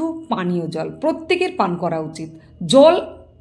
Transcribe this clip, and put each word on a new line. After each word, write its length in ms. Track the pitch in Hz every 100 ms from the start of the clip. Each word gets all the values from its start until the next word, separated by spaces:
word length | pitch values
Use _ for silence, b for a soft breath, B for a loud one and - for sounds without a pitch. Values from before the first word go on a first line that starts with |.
| 330 330 -
পানীয় 340 | 220 180 175 165
জল 140 | 160 156 156
প্রত্যেকের 500 | 302 320 - 359 370 -
পান 140 | 196 175
করা 160 | 175 165 156
উচিত। 220 | 156 160 - B B 170
জল 220 | 254 302 359 - - - -